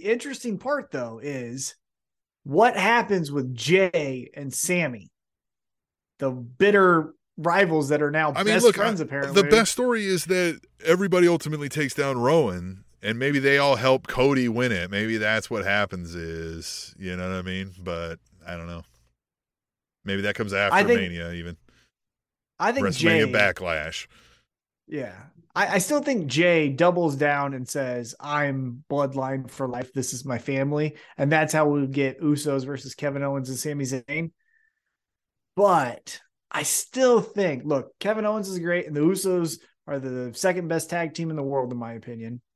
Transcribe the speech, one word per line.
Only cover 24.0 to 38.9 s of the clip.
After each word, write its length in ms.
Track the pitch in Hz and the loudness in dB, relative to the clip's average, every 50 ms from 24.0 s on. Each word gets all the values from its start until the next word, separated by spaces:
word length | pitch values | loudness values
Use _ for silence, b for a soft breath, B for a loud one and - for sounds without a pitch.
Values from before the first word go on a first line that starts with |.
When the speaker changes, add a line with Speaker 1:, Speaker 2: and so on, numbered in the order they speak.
| - b b b b b b b b b _ _ _ _ _ _ _ | -14 b b b b b b b b b _ _ _ _ _ _ _
Speaker 1:
Yeah. 300 | - 156 143 127 104 92 95 127 151 _ _ _ _ - | -12 -10 -10 -10 -10 -12 -18 -20 -20 _ _ _ _ -2
I, 200 | 180 202 - 185 | -2 0 0 0
I 20 | 190 | 0
still 220 | 185 - 294 294 | 0 0 0 0
think 260 | 269 285 269 214 165 135 | 0 0 0 0 -2 0
Jay 420 | 120 151 175 180 170 160 151 143 | 0 2 4 4 4 4 4 2
doubles 460 | 135 127 170 180 175 175 170 156 135 | 2 2 4 4 4 4 0 0 0
down 380 | 135 147 147 143 143 143 139 135 | 0 0 0 2 0 0 -2 -4
and 120 | 127 127 - | -6 -8 -6
says, 460 | - 147 135 127 123 123 120 110 - - | -6 -4 -4 -4 -4 -6 -8 -10 -12 -12
"I'm 640 | - 147 147 147 147 143 135 135 131 123 120 131 - - | -8 -4 -2 -2 0 -2 -2 -4 -6 -6 -8 -12 -8 -4
Bloodline 600 | 139 143 143 135 131 135 131 131 135 135 131 117 | -2 0 0 -2 -2 -4 -4 -4 -4 -6 -8 -10
for 180 | - - 135 127 | -8 -8 -6 -6
life. 240 | 120 123 127 - - | -6 -8 -10 -8 -6
This 200 | 135 127 - 135 | -6 -6 -6 -8
is 100 | 123 135 | -8 -8
my 140 | 139 123 113 | -6 -6 -6
family." 580 | - - 135 135 135 143 147 147 151 151 147 B B B B - | -4 -4 -2 -2 -2 0 0 -2 -2 -4 -4 B B B B -2
And 140 | 143 143 | 0 2
that's 200 | 160 156 156 156 156 | 2 2 2 2 2
how 120 | 156 151 147 | 2 4 4
we 200 | 147 147 139 131 | 2 2 0 0
get 340 | 135 143 139 131 131 - | 0 0 0 0 -2 -2
Usos 440 | 175 147 147 143 147 147 139 135 127 | 0 0 0 2 0 -2 -2 -2 -2
versus 280 | 135 139 127 - - - | -4 -8 -10 -12 -14 -10
Kevin 300 | - 156 143 139 139 139 | -6 -6 -4 -4 -4 -4
Owens 260 | 139 139 139 131 127 | -4 -4 -4 -6 -6
and 80 | 131 117 | -8 -6
Sami 260 | - 151 147 143 139 | -6 -6 -4 -4 -4
Zayn. 460 | 123 135 127 120 - 147 156 165 160 - _ _ _ _ _ _ _ _ _ _ _ _ _ _ _ _ _ _ _ _ _ _ _ _ | -4 -4 -6 -6 -6 -6 -6 -6 -8 -10 _ _ _ _ _ _ _ _ _ _ _ _ _ _ _ _ _ _ _ _ _ _ _ _
But 640 | 180 202 202 180 160 135 120 117 - - - - - - _ _ _ _ _ | 2 4 6 6 4 2 0 -4 -10 -14 -16 -18 -18 -18 _ _ _ _ _
I 120 | - 302 - | -6 -4 -2
still 580 | - - - - - - 254 262 247 240 214 | -2 -2 -4 -4 -4 0 2 4 6 6 4
think, 420 | 190 - - 202 196 170 143 123 143 | 4 0 -2 -2 0 0 -2 -4 -2
look, 320 | 147 147 131 123 - _ _ | -2 -2 -2 -2 -6 _ _
Kevin 260 | - 196 220 220 214 | -4 -2 -2 0 -2
Owens 220 | 208 214 220 196 190 | -2 -2 -2 -4 -6
is 100 | 190 180 | -6 -6
great, 280 | 165 170 175 175 - | -2 -2 -2 -2 -2
and 80 | - | -4